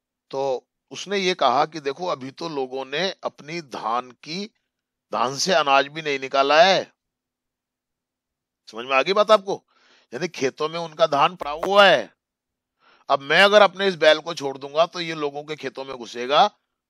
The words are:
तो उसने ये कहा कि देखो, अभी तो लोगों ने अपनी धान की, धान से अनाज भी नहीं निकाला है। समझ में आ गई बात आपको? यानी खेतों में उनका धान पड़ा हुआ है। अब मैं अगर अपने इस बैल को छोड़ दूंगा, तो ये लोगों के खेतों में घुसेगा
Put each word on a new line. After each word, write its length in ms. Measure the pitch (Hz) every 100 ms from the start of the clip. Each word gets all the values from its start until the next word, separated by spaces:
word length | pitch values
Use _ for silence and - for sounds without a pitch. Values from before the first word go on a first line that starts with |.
| _ _ _
तो 380 | 139 139 123 _ _ _
उसने 260 | 135 180 202
ये 160 | 180
कहा 320 | 185 135 127 156
कि 140 | 160
देखो, 280 | 139 139 180
अभी 240 | 147 127
तो 180 | - 165
लोगों 360 | 147 131 135 131
ने 300 | 147 190 -
अपनी 380 | - - 143 170
धान 500 | 143 107 110 120 123
की, 340 | 123 147 175 202 _ _ _ _ _ -
धान 220 | 107 120 135
से 180 | 180
अनाज 340 | 170 143 139 139
भी 140 | 156
नहीं 180 | 156 139
निकाला 440 | 131 135 139 151
है। 300 | 185 175 107 _ _ _ _ _ _ _ _ _ _ _ _ _ _ _ _ _ _
समझ 140 | 107 127
में 100 | 135
आ 60 |
गई 120 | 143
बात 180 | 202 208
आपको? 320 | 214 196 175 _ _ _ _ _
यानी 140 | 123 170
खेतों 420 | - 131 - 151
में 100 | 170
उनका 280 | 165 156 160
धान 280 | 143 160 180
पड़ा 160 | 143
हुआ 340 | 156 185 202 196
है। 280 | 143 95 _ _ _ _ _ _ _ _ _ -
अब 100 | 139
मैं 240 | 139 165
अगर 180 | 202 208
अपने 260 | 196 185 196
इस 80 | 170
बैल 240 | 156 156
को 140 | 156
छोड़ 240 | 165 139 135
दूंगा, 280 | 139 147 175
तो 140 | 180
ये 140 | 165
लोगों 300 | 160 147 143
के 120 | 147 151
खेतों 300 | 135 123 135
में 120 | 127
घुसेगा 600 | 107 120 123 151 208 _ _ _ _